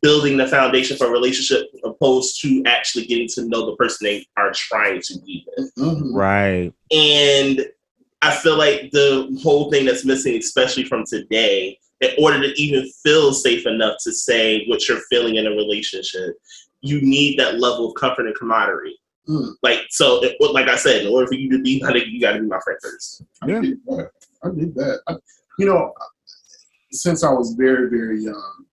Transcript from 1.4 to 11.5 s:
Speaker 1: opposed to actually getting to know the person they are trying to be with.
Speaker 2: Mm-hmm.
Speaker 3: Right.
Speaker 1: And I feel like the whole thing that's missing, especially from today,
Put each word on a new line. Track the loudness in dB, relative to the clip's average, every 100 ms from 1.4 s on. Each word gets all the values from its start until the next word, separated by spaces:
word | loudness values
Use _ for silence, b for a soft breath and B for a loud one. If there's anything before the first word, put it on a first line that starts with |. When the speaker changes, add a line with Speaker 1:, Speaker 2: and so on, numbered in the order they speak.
| 0 0 -2 -10 -12
Speaker 1:
opposed | 0 2 2 0 -4
to | 0 2 2
actually | 0 0 -6 -2
getting | -2 -2
to | -6 -6
know | -4 -4
the | -2
person | -2 -2 -4
they | -6 -8 -4
are | -2
trying | -2 -6 -2 -2 -2 -8
to | -14 -12
be | -14 -12 -8
with. | -8 -4
Speaker 2:
Mm-hmm. | -4 -2 -4
Speaker 3:
Right. | 0 2 2 2 0 -4 -8 _
Speaker 1:
And | 2 4 4 4 4 2 0 -4 -8 _ _ _ _
I | 0 2
feel | 2 4
like | 4 2 0
the | 4 4 4 -2 -4
whole | 2 2 4
thing | 2 2
that's | 0
missing, | 0 0 0 -2
especially | -2 0 0 0
from | -4 -4 -4
today, | -8 -2 0 2